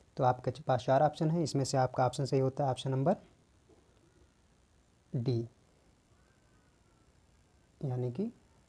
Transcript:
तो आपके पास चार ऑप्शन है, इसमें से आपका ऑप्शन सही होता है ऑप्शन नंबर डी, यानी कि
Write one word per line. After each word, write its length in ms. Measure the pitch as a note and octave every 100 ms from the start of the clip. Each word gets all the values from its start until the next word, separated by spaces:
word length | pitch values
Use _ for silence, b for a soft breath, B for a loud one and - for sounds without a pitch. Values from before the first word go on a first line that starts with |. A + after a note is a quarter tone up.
| _ -
तो 60 |
आपके 280 | B2+ B2+ - -
पास 220 | - B2+ -
चार 180 | C3+
ऑप्शन 280 | D3+ - D#3
है, 120 | E3+
इसमें 200 | D3+ C#3
से 140 | C3 C3+
आपका 280 | B2+ - B2+
ऑप्शन 200 | - C3+
सही 140 | C#3
होता 240 | C3 -
है 60 | C#3+
ऑप्शन 220 | B2+ C3+
नंबर 240 | C3+ C#3+ G3+ - _ _ _ _ - _ _ _ _ _ _ _ _ _ _ _ _ _ C#3
डी, 340 | A#2+ A#2 A#2 - _ _ _ _ _ _ _ _ _ _ _ _ _ _ _ _ _ _ _ _ _ - D3
यानी 260 | B2 B2
कि 200 | B2 A3 - _ _